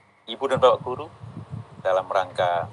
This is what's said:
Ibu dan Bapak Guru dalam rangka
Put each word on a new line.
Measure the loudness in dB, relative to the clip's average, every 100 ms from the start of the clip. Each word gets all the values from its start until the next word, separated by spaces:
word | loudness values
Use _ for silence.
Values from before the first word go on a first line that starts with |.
| _ _ -14
Ibu | -4 -2
dan | 6
Bapak | 6 6 0
Guru | -8 -10 -14 -16 -14 -12 -14 -14 -6
dalam | 0 0 2
rangka | 0 0 0 0 0 -4